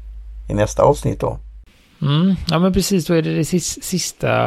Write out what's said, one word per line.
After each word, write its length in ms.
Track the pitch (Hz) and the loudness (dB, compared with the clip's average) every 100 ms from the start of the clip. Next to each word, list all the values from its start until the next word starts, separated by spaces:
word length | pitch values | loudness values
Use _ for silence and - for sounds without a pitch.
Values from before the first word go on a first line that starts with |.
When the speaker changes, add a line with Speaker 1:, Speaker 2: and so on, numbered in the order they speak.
| - - - - - | -16 -14 -14 -12 -4
Speaker 1:
i 40 | |
nästa 300 | 104 107 - | 0 0 4
avsnitt 360 | 127 143 120 104 | 4 4 0 -2
då. 180 | - - - - - - _ - | -4 -6 -12 -20 -20 -20 _ -4
Speaker 2:
Mm. 340 | 143 147 190 180 - | 0 2 2 0 0
Ja, 100 | 160 | 2
men 140 | 190 | 4
precis, 320 | 185 180 196 156 | 2 2 0 2
då 80 | |
är 80 | 165 | 0
det 140 | 160 165 | 2 0
det 60 | |
sis-, 360 | 151 180 - - | 0 0 -2 -6
sista 460 | - 175 - - 123 117 | -4 -4 -4 -4 0 2